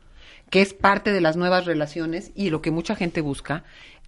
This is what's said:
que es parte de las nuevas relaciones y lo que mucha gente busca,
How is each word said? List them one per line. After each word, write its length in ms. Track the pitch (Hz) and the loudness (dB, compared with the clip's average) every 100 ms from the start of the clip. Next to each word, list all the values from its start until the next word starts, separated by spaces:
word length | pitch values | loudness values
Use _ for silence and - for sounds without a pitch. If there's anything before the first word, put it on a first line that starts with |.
| - - - - - | -20 -20 -20 -20 0
que 120 | 185 | 2
es 120 | 196 | 2
parte 380 | - 196 202 214 | 4 2 2 2
de 80 | 196 | 2
las 160 | 160 170 | 2 2
nuevas 300 | 180 185 170 | 2 2 2
relaciones 640 | 156 151 170 160 170 - | -2 -2 -4 -6 -6 -8
y 160 | - 196 | -4 -2
lo 120 | 156 | -2
que 100 | 156 | -2
mucha 240 | 160 165 - | -2 -2 -2
gente 240 | 170 170 | -2 -2
busca, 460 | 147 135 - 143 - - - - | -4 -6 -6 -8 -8 -20 -20 -20